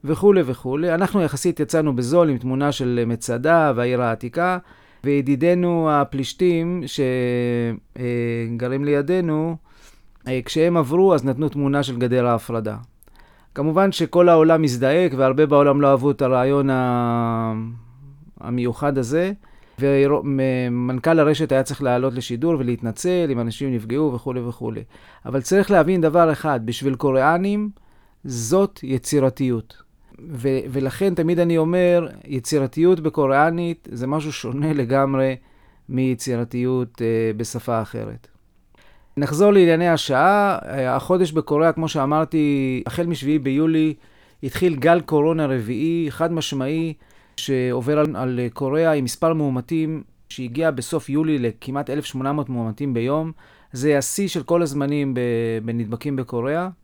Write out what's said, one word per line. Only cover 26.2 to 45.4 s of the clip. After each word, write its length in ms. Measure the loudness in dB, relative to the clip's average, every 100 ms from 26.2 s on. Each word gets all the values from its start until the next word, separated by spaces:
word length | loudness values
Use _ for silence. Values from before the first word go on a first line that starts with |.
| 4
אחד, 280 | 2 -2 -2
בשביל 300 | -4 -4 -4
קוריאנים 760 | -2 0 2 2 2 0 -2 -4 -10 -20 _ _ _
זאת 560 | -10 -6 0 2 0 -4
יצירתיות. 1000 | -6 -4 0 0 0 0 -2 -2 -6 -20 _ _ _ -20 -14
ו-, 280 | -4 -2 -2 -2
ולכן 440 | -4 -4 0 -2
תמיד 240 | 0 0 2
אני 200 | 2 2
אומר, 500 | 2 2 4 4 0 -10
יצירתיות 760 | -8 -8 -2 0 0 2 2 4
בקוריאנית 880 | 0 0 2 4 2 2 -4 -6 -10
זה 140 | -8 -4
משהו 260 | -4 -4
שונה 400 | -8 -8 -4 -2
לגמרי 640 | 0 0 0 2 0 0 -2 _ _ _ _ -6
מיצירתיות, 1120 | -2 0 -2 -4 -4 -4 -2 0 0 -4 -4
אה, 300 | -2 0 0 -2
בשפה 460 | -6 -6 -4 -4
אחרת. 460 | -4 -8 -10 -12 -18 _ _ _ _ _ -20 -20 _ -6
נחזור 360 | -4 4 6
לענייני 360 | 8 6 6 2
השעה. 720 | 0 0 2 4 4 2 -2
אה, 320 | -4 -4 -2 -2
החודש 360 | 0 0 2
בקוריאה, 400 | -2 -2 2 2
כמו 160 | 0 -4
שאמרתי, 960 | -2 0 0 0 0 0 0 0 -4 -6
החל 200 | -4 -4
משביעי 320 | -2 0 0
ביולי 560 | 0 0 2 2 0 -2 -16 _ _ _
התחיל 340 | -8 0 0 2
גל 240 | 2 2
קורונה 460 | 2 0 2 0